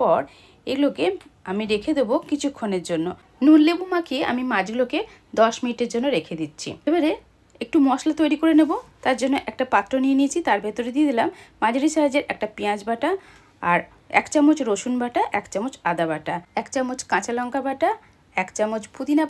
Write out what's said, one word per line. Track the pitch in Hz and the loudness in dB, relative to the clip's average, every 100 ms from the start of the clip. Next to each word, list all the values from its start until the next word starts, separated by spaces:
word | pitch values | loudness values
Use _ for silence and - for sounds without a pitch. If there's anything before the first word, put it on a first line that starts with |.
পর | 226 165 285 - - _ - | 2 2 0 -12 -20 _ -6
এগুলোকে | 269 285 - 359 392 - _ - | 0 0 0 -2 -2 -8 _ -8
আমি | 196 214 | -6 -2
রেখে | 214 247 285 | -2 0 0
দেবো | 220 277 - | 2 0 -2
কিছুক্ষণের | 294 285 - 214 185 170 | -4 -4 -4 -4 -4 -2
জন্য। | 165 170 - _ - | -4 -4 -8 _ 0
নুন | 269 311 302 | 6 8 8
লেবু | 349 370 | 2 0
মাখিয়ে | 359 339 269 - | -2 -2 -2 -2
আমি | 247 254 | -2 -2
মাছগুলোকে | 208 190 233 247 311 440 - _ 208 | -2 0 -2 -2 -2 -6 -12 _ 2
দশ | 226 - | 4 2
মিনিটের | 247 233 240 | -4 -2 -2
জন্য | 233 277 190 | -2 0 -2
রেখে | - 165 | -4 -6
দিচ্ছি। | 156 - - - - | -8 -8 -12 -6 0
এবারে | 339 302 427 - _ _ - | 2 2 -2 -8 _ _ -12
একটু | - 330 269 | 0 4 4
মশলা | 269 311 302 | 2 0 2
তৈরি | 302 302 | 2 2
করে | 320 311 | 4 6
নেব। | 294 403 - _ | 4 0 -8 _
তার | - 262 | -2 0
জন্য | 269 277 - | 0 -2 -4
একটা | - 254 | -6 0
পাত্র | 233 - 269 | 0 2 0
নিয়ে | 269 269 | 2 2
নিয়েছি, | 277 339 330 | 2 0 0
তার | 202 | 0
ভেতরে | 208 214 240 | -2 -6 -4
দিয়ে | 254 302 | 0 2
দিলাম | 233 - - - - | 2 -2 -4 -16 -2
মাঝারি | 214 254 302 | 0 2 0
সাইজের | 311 294 277 - | 2 2 2 -4
একটা | - 208 - | -6 -6 -4
পেঁয়াজ | 208 208 208 | -4 -4 -4
বাটা | 226 320 381 - - - - | -4 -2 -4 -8 -20 -20 -6
আর | 175 175 - - - 196 | 0 0 -2 -16 -4 -2
এক | - | 0
চামচ | 302 294 302 233 | 2 2 2 0
রসুন | 196 247 247 | -4 -4 -4
বাটা, | 240 330 - 202 | -4 -2 -2 -4
এক | 196 | -6
চামচ | 190 254 - 170 | -6 -8 -6 -6
আদা | 170 165 | -2 -2
বাটা, | 151 147 175 - - | -4 -6 -10 -8 -8
এক | 233 | -6
চামচ | 269 254 254 - | -4 -4 -6 -4
কাঁচা | 226 - 240 | -4 -2 -6
লঙ্কা | 247 269 269 | -4 -4 -4
বাটা, | 262 339 440 - _ _ - | -2 -2 -2 -8 _ _ -8
এক | 190 - | -6 -4
চামচ | 214 220 214 | -4 -4 -10
পুদিনা | - 269 294 | -10 0 0